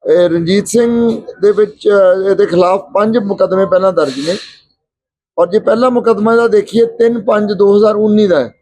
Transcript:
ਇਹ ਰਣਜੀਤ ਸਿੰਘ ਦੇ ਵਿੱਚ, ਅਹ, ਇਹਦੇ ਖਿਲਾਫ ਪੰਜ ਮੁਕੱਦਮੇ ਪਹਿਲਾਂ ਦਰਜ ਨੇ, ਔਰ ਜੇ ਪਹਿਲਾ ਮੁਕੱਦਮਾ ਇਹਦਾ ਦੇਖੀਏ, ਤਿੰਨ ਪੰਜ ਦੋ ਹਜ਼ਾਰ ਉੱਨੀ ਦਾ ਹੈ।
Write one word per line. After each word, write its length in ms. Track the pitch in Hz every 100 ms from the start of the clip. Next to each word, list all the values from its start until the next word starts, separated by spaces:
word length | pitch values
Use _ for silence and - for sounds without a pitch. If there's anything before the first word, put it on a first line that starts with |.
| -
ਇਹ 200 | 165 175
ਰਣਜੀਤ 380 | 170 165 196 -
ਸਿੰਘ 540 | 226 233 233 233 - - -
ਦੇ 100 | 196
ਵਿੱਚ, 380 | 202 208 - -
ਅਹ, 400 | 202 185 185 190
ਇਹਦੇ 160 | 196 202
ਖਿਲਾਫ 420 | 170 180 190 190
ਪੰਜ 240 | 190 214 226
ਮੁਕੱਦਮੇ 480 | 202 190 185 190 196
ਪਹਿਲਾਂ 280 | 185 190
ਦਰਜ 200 | 170 143 135 147
ਨੇ, 100 | 202 - - _ _ _ _ _ _ _ -
ਔਰ 100 | 170
ਜੇ 120 | 208
ਪਹਿਲਾ 300 | 208 220 254
ਮੁਕੱਦਮਾ 420 | 240 233 208 214
ਇਹਦਾ 160 | 233 233
ਦੇਖੀਏ, 380 | 214 - 214 233
ਤਿੰਨ 360 | - 233 233
ਪੰਜ 320 | 202 214 208
ਦੋ 240 | 202 202 202
ਹਜ਼ਾਰ 180 | 214 208
ਉੱਨੀ 320 | 214 214 208
ਦਾ 120 | 160
ਹੈ। 140 | 120 _